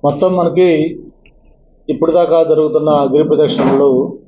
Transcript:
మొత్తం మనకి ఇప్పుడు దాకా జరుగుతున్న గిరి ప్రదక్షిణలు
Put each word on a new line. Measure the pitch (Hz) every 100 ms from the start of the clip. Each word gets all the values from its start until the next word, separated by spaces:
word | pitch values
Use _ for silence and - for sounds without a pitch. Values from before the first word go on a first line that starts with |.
మొత్తం | 143 139 185 185
మనకి | 170 156 180 156 160 - - _ - _ _ _ _ _ -
ఇప్పుడు | 139 165
దాకా | 165 170 165
జరుగుతున్న | 160 156 151 156 151 147 139
గిరి | 139 151
ప్రదక్షిణలు | 147 151 - 135 135 139 127 143 -